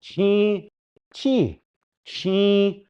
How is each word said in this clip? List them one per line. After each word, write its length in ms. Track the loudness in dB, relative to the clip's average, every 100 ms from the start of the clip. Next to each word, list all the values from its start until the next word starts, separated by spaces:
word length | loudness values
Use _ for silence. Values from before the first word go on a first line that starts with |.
Chi, 680 | -16 -2 0 2 0 -2 -6 _ _ _ _
chi, 500 | -6 -2 0 0 -4 _ _ _ _
chi 800 | -18 -8 -2 0 2 4 2 -2 _